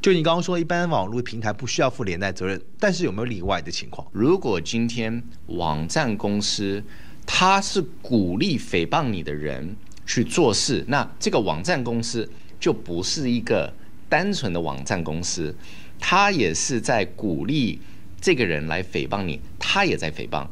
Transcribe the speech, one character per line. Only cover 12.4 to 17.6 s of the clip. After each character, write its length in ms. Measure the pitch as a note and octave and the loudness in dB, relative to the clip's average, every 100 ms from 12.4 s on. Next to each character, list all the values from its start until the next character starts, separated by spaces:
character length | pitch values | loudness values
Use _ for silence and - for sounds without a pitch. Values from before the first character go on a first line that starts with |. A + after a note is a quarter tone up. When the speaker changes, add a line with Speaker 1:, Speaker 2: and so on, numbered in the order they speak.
| - - | -10 -2
Speaker 2:
就 100 | F3 | 0
不 320 | C#3 - E2+ | 0 -2 -4
是 260 | F#2 - C3 | -2 -2 0
一 120 | A#2+ | 0
个 300 | G#2+ G#2 C#2 - - - - | 2 2 0 -6 -10 -10 0
单 260 | D#3 G3 | 2 2
纯 180 | F#3+ A2+ | 0 0
的 60 | F2 | 0
网 220 | E2 C2+ C#2 | -2 -4 -2
站 180 | G2 | -2
公 180 | D#2 D#2+ | 0 -2
司， 320 | F2 - D2+ - - - - - | -4 -2 -4 -4 -8 -10 -10 -6
它 320 | - F#3 G3+ | 2 4 4
也 220 | F#3 F#2 | 4 2
是 260 | D#2+ - B2 | 2 0 0
在 240 | B2 A#2 | 2 2
鼓 420 | F#2 - G#2+ D2+ F2+ | 0 -2 -2 -2 0
励 340 | D3+ | 0